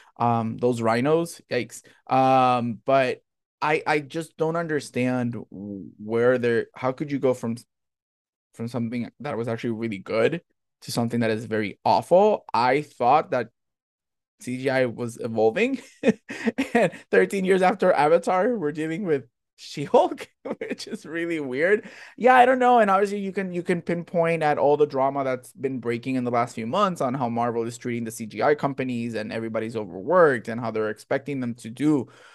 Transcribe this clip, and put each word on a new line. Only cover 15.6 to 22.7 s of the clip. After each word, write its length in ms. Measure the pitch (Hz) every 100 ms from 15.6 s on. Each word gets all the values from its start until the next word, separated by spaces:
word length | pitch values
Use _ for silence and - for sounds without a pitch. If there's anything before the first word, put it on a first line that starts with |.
| 247 269 - _ 269 - -
<laughs> 440 | - 226 - 262
and 180 | 233 190 - -
thirteen 320 | 196 190 196
years 180 | 185 190
after 300 | 185 202 185
Avatar, 640 | - 147 170 - 185 214 226
we're 160 | 147
dealing 320 | 147 160 160
with 220 | 190 139 - _ _ _
She-Hulk, 760 | - - 143 262 349 277 - _ 277
<laughs> 140 | -
which 260 | - - -
is 220 | - 160
really 320 | 165 170 165
weird. 500 | 135 127 175 214 - - - -
Yeah, 200 | 240 254
I 100 | 247
don't 140 | 262
know. 180 | 247